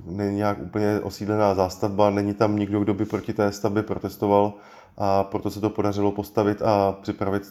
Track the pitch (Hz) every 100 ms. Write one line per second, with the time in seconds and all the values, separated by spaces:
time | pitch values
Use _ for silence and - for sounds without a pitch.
0 | 85 98 101 101 104 101 87 107 104 104
1 | 101 - 104 107 104 95 92 - 107 98
2 | 104 101 101 101 107 104 98 104 101 98
3 | 104 104 104 107 101 101 110 104 107 98
4 | 98 - 104 101 104 104 - - - -
5 | 101 98 98 101 101 98 104 104 104 101
6 | 101 101 101 - 104 104 113 101 98 95
7 | - 104 98 98 -